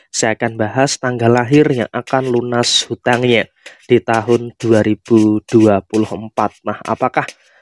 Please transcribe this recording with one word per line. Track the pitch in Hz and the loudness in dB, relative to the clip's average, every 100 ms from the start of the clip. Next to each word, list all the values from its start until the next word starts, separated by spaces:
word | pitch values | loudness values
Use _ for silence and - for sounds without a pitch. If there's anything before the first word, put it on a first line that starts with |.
| _ | _
saya | - 117 107 | -4 -4 -2
akan | 117 113 | -4 -4
bahas | 107 107 139 - | -4 -2 -2 -2
tanggal | 127 123 117 | -6 0 2
lahir | 123 120 147 151 | 2 2 2 2
yang | 127 107 | 0 -4
akan | 120 - 135 131 | -8 -4 -4 -2
lunas | 120 123 120 117 - - | -2 -2 -2 0 -2 -4
hutangnya | 117 123 123 123 113 - _ - - - | -4 -2 0 2 0 -2 _ -20 -14 0
di | 123 | 0
tahun | 120 113 107 117 120 - | 2 -2 2 0 -2 -6
dua | 117 113 | 0 2
ribu | 107 104 - 113 107 107 - | 2 -2 2 2 4 0 0
dua | 117 110 98 - | 4 4 2 0
puluh | 110 110 | -4 -4
empat. | 92 107 - 104 - 104 | -6 -8 -4 -4 -6 -10
Nah, | 101 | -8
apakah | - 113 127 156 127 - _ _ | -6 -4 -2 -2 -6 -10 _ _